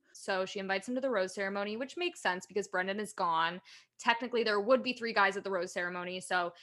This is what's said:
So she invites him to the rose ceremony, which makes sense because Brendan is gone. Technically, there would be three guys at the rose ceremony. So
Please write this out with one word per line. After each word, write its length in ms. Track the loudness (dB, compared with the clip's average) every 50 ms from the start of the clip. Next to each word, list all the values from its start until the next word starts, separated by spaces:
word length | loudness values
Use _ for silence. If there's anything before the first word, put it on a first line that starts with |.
| _ _
So 340 | -20 -10 -4 -2 0 0 -2
she 140 | -2 -4 -6
invites 300 | -2 -2 -2 -2 -2 -2
him 60 | -4
to 40 | -2
the 100 | 0 2
rose 240 | 2 2 0 0 -2
ceremony, 440 | -4 -4 -2 -2 -2 -2 -2 -4
which 180 | -6 -6 -6 -6
makes 240 | -4 -4 -4 -4 0
sense 260 | 0 0 0 0 -4
because 220 | -4 -2 -2 -2
Brendan 320 | 0 0 0 0 0 0 -2
is 140 | -4 -6 -2
gone. 480 | 0 2 2 4 4 2 2 0 -4 -10 -16 -20 -20 -20 _ _
Technically, 460 | -4 2 2 2 2 2 -2 0 0 2
there 160 | 2 2 2
would 240 | 4 4 4 4 4
be 80 | 0
three 220 | -4 -4 -2 0 4
guys 240 | 6 6 6 4
at 80 | 0 -4
the 60 | -2
rose 200 | -2 -2 -2 -2
ceremony. 480 | -2 -4 -4 -2 -4 -4 -6 -6 -6 -6
So 340 | -4 0 2 2 2 0 -2 -8